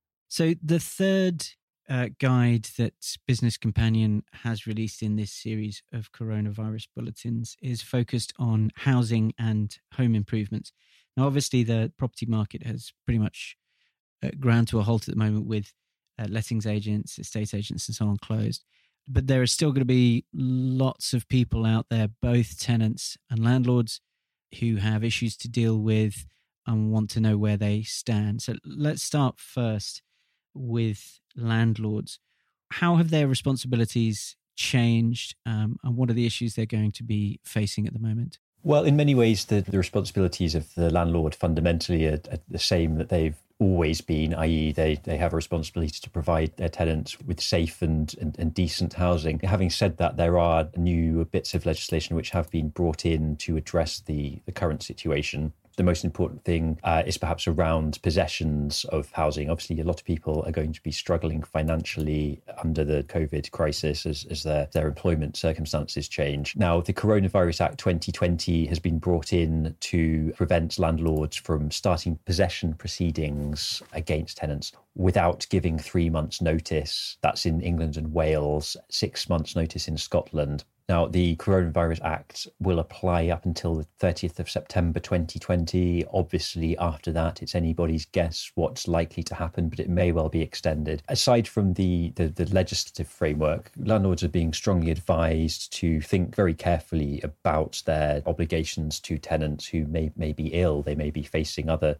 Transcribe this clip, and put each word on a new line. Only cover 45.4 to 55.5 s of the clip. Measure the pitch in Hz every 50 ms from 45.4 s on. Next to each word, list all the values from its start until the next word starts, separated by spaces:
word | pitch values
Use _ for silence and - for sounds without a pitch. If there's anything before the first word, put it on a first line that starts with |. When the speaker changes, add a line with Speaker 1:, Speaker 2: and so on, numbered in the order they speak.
| - - 87 80 78 - - 87 82 76 - -
Speaker 2:
to | - -
provide | - 87 71 90 85 80 80 76 -
their | - 90 82
tenants | - - 85 82 80 78 71 - - -
with | - - 87 -
safe | - - 104 85 85 80 - -
and, | 87 80 78 78 78 - - -
and, | - 78 - -
and | 87 80 -
decent | 95 90 80 - - 90 85 -
housing. | 92 90 87 87 80 78 80 76 73
Having | - 95 104 92 92 87
said | - - 107 90 -
that, | - 87 - -
there | 78 85 85 87
are | 87 85 85 82 80 78 80 -
new | 87 85 87 85 82 82 80 80 82 80
bits | - - 71 - - -
of | 80 -
legislation | 85 78 - - - 85 80 - - 85
which | 82 - -
have | - 87 82 -
been | - 82 76 76
brought | - - 87 82 78 - -
in | 85 82 78 78 76 76
to | - - - 82
address | 78 - - - 85 80 - - -
the, | - - 76 73 71 69 67 - -
the | -
current | - - 92 82 76 76 -
situation. | - - - - 80 71 73 71 - - 71 78 76